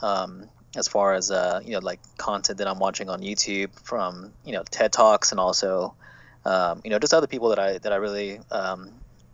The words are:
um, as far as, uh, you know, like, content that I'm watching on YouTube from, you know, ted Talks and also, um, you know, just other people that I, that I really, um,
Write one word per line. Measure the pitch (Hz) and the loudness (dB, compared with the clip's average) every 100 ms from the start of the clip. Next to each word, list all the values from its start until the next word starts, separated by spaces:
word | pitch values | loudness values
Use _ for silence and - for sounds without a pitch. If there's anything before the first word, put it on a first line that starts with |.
um, | 107 98 - 92 104 - - - | -2 0 -2 -8 -20 -20 -14 -6
as | - | -2
far | 107 98 | 2 4
as, | 95 87 | 2 0
uh, | 95 90 90 | 0 0 -2
you | 104 | -4
know, | 104 | -6
like, | 92 87 - - | -4 -8 -12 -10
content | - 101 - 98 | -4 -2 -2 -2
that | 98 | -4
I'm | 95 | 0
watching | 95 92 98 | -2 -2 -6
on | 92 | -8
YouTube | 95 104 - 98 98 - | -6 -4 -2 -2 -4 -8
from, | - 120 92 90 101 - | -6 -2 -2 -4 -14 -18
you | - | -8
know, | 101 - | -8 -6
ted | - 110 | 0 2
Talks | - 110 104 - | 6 6 6 2
and | 101 | 0
also, | 92 90 98 95 90 - - - - - | 0 2 0 0 -2 -6 -20 -20 -20 -8
um, | - 95 90 85 | 0 2 2 -2
you | 110 | -2
know, | 104 | 0
just | 147 | 4
other | 165 147 | 4 4
people | 131 117 | 2 2
that | 101 | 2
I, | 98 95 | 2 0
that | 107 | 0
I | 101 | 0
really, | 104 101 101 101 - | 0 -4 -6 -8 -8
um, | 107 95 92 95 - - - - | -6 -4 -6 -10 -20 -20 -20 -20